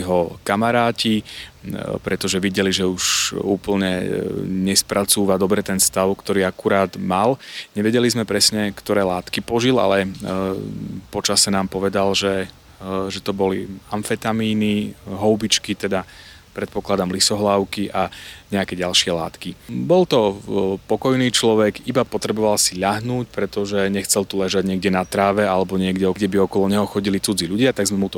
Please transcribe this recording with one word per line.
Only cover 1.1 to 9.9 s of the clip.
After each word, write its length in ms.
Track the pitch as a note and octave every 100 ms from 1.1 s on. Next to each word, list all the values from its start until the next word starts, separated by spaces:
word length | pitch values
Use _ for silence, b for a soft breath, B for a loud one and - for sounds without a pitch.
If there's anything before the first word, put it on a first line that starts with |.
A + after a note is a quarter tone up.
| G#2+
e, 40 | - B B - F#2+ G2 - G2+
pretože 400 | - F#2+ F#2+ F#2+
videli, 320 | G2 F#2+ F#2+
že 160 | F#2+ F#2
už 480 | F#2 - - - F#2+
úplne, 480 | F#2+ G2 - G2 F#2+ F#2
e, 60 | F#2+ F#2+ G2+ G2+ G2
nespracúva 880 | F#2 F#2+ F#2+ - G2+ G2+ - G2 F#2+
dobre 240 | F#2+ G2+
ten 220 | G2 F#2+
stav, 260 | - - F#2+ G2
ktorý 320 | - G2 F#2
akurát 480 | - G#2+ G2+ F#2+ G2
mal. 400 | F#2+ F#2 A2 C3+ B B B G2+
Nevedeli 320 | G#2+ A#2+ A#2+
sme 160 | A#2
presne, 480 | G#2 G2+ - A2 G#2
ktoré 320 | G2 - G#2
látky 400 | F#2+ F2+ - -
požil, 320 | - A#2 A#2+ B2+
ale, 300 | G2